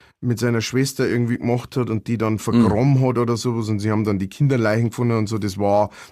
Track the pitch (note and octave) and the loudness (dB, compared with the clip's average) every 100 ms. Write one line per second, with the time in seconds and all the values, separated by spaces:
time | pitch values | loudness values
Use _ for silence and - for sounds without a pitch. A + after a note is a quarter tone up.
0 | _ _ A#2+ A2+ A#2+ A#2 A2 B2+ C3+ - | _ _ -4 -2 0 0 -2 -2 -2 -2
1 | A#2 A#2 A#2 A#2+ A#2+ A#2+ - C3 A#2 A2 | 0 0 0 -2 0 -2 -2 -4 -2 -4
2 | - A2+ A2 G#2+ - A#2+ G#2+ G#2 C3+ C3 | -4 -2 -2 -2 0 2 4 4 4 4
3 | C3 A#2+ A#2 A#2 B2+ A#2 G#2+ G#2 G#2+ G#2+ | 2 2 0 -2 -2 -4 -2 -2 0 0
4 | G#2+ G2 F#2+ - C#3+ C3 A2 A2 A#2 A#2 | 0 0 -2 -2 0 2 2 2 0 -2
5 | B2 A2+ G#2 A2 G2+ G2 G2+ G2+ G#2 - | 0 0 -2 -4 -4 -2 2 2 0 -4
6 | - | -20